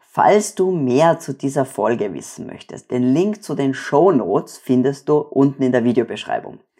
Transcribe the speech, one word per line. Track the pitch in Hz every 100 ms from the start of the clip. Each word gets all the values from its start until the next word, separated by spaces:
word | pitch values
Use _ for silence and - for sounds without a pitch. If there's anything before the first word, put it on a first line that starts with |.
Falls | _ - 175 202 208
du | - 185
mehr | 180 131 123 160 165
zu | -
dieser | 139 143 143
Folge | 135 - 107 120 104
wissen | 76 - - -
möchtest, | - - - _
den | 123 123
Link | 135 196 208
zu | -
den | 151 139
Shownotes | 131 - 143 180 151 92 113 - -
findest | - 127 127 139 -
du | 151
unten | - - 139 139
in | 131
der | 127
Videobeschreibung. | 117 120 113 107 - - - - _ _